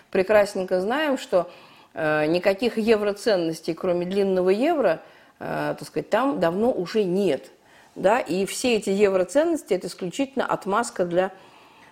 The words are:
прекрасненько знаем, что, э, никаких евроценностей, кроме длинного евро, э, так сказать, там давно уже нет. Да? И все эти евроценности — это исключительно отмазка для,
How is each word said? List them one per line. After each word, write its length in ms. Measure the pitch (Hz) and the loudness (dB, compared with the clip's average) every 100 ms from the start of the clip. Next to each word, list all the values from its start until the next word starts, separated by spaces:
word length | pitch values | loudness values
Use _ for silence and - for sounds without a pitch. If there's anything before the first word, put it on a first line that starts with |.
| _ | _
прекрасненько 720 | 190 185 214 196 196 180 185 | 0 4 4 4 -2 -2 -2
знаем, 380 | 196 269 311 269 | 0 -2 -2 -4
что, 280 | - 185 170 - - - - | 0 0 0 -8 -20 -20 -16
э, 320 | - 156 151 151 | -6 -2 0 2
никаких 540 | 175 196 196 240 233 | 0 0 0 0 0
евроценностей, 960 | 214 214 208 202 233 190 165 160 - 165 | 2 2 0 -2 0 0 0 -4 -6 -4
кроме 320 | 185 175 180 | -2 -2 -2
длинного 420 | 196 196 185 180 | 0 0 2 2
евро, 520 | 202 285 320 208 160 - - - - | 2 2 2 0 0 -6 -20 -20 -12
э, 380 | 160 156 147 151 | -8 -4 -4 -6
так 100 | 151 | -8
сказать, 220 | 156 156 | -8 -2
там 300 | 214 269 233 | 0 0 0
давно 320 | 170 180 233 | 0 2 0
уже 320 | - 175 220 | 0 -2 -2
нет. 480 | 190 185 196 135 - _ _ - - | 0 0 0 -2 -6 _ _ -20 -18
Да? 260 | - 175 233 | 0 2 2
И 280 | - - 190 | 0 -2 -2
все 300 | - 254 220 | -2 0 0
эти 120 | 202 | 0
евроценности — 840 | 196 202 190 180 277 339 320 - 185 | 2 4 4 2 2 2 0 -2 -4
это 100 | 185 | -4
исключительно 600 | - 180 - 269 247 - | -8 -6 -4 -4 -2 -2
отмазка 580 | 156 190 202 233 - 180 | -2 -2 -2 -2 -2 0
для, 260 | 170 190 - - - - - - | 0 0 -4 -20 -20 -20 -20 -20